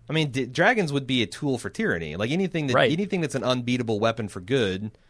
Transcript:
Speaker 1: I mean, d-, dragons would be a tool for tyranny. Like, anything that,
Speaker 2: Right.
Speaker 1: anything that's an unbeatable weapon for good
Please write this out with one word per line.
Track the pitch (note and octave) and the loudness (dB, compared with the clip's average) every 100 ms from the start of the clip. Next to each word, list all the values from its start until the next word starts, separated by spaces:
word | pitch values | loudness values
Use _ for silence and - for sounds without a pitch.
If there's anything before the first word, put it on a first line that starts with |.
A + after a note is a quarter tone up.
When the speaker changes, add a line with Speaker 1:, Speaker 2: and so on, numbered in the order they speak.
| - | -4
Speaker 1:
I | |
mean, | D#3 D3+ | 0 0
d-, | A#2+ B2+ | -2 -2
dragons | B2+ F#3+ A#3+ E3+ | 2 4 4 2
would | C#3+ C3 | 0 0
be | C3 | 0
a | G#2 | 0
tool | - D3 B2 | -2 -2 -2
for | G2+ | -4
tyranny. | - A3 F#2 D#2+ E2 | -2 0 0 -2 -2
Like, | A2 | -2
anything | E3 F#3+ E3 C#3+ | 0 0 -2 0
that, | |
Speaker 2:
Right. | B2 C3 | 4 4
Speaker 1:
anything | E3 G3+ F#3+ | 2 0 -2
that's | D#3 | -2
an | C3 | -2
unbeatable | A2+ B2+ A#2+ B2 A#2 G#2+ | 0 0 0 0 0 0
weapon | A2+ A2+ G#2 | 0 0 -6
for | G2 | -8
good | F2+ C3 G#2 F#2 G#2+ - | -2 0 0 -2 -6 -12